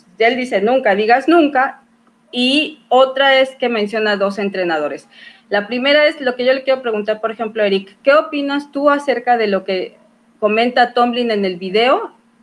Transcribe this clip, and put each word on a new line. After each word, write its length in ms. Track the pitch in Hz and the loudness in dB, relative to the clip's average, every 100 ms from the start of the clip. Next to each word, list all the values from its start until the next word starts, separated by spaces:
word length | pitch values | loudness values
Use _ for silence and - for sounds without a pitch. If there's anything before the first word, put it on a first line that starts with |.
| _ - | _ 0
él 180 | 226 254 | 0 0
dice, 240 | 254 214 | -2 -2
"Nunca 340 | 208 262 233 | 0 2 2
digas 320 | 196 214 247 269 | 0 2 2 4
nunca", 560 | 339 285 254 269 - _ _ _ _ - | 4 4 2 -2 -4 _ _ _ _ -12
y 540 | 247 254 285 302 - - | -4 0 0 -2 -8 0
otra 520 | 254 262 262 277 269 | 4 4 2 2 4
es 160 | 262 - | 2 -2
que 120 | 240 | -4
menciona 480 | 226 208 220 214 202 | -2 -4 -2 -2 0
dos 220 | 196 202 | -2 -2
entrenadores. 680 | 202 190 180 156 147 135 - - - - - | -6 -4 -2 -2 -4 -8 -16 -20 -20 -20 -4
La 180 | 202 202 | -4 -2
primera 400 | 247 269 294 302 | -2 2 2 2
es 140 | 320 | 0
lo 160 | 254 247 | -4 -2
que 80 | |
yo 80 | 247 | 0
le 100 | 269 | 0
quiero 200 | 262 262 | 0 -2
preguntar, 380 | 247 214 208 214 | -2 -4 -4 -4
por 100 | 226 | -4
ejemplo, 320 | 220 220 220 | -6 -8 -2
Eric, 340 | 208 196 196 _ | 0 -2 -4 _
¿qué 100 | 269 | 2
opinas 580 | 302 311 294 277 285 294 | 2 2 -4 -4 -4 -6
tú 180 | 277 285 | 0 2
acerca 460 | 285 285 240 247 240 | 2 0 -2 0 0
de 100 | 208 | 0
lo 180 | 190 | -2
que 320 | 190 185 - _ _ _ _ - | -2 -6 -6 _ _ _ _ -4
comenta 540 | 208 220 240 247 233 | -2 0 0 2 0
Tomlin 360 | 247 240 240 240 | 2 0 0 -2
en 140 | 208 | -2
el 120 | 190 175 | -2 -4
video 560 | 190 202 240 370 415 _ _ _ | -4 0 2 0 -2 _ _ _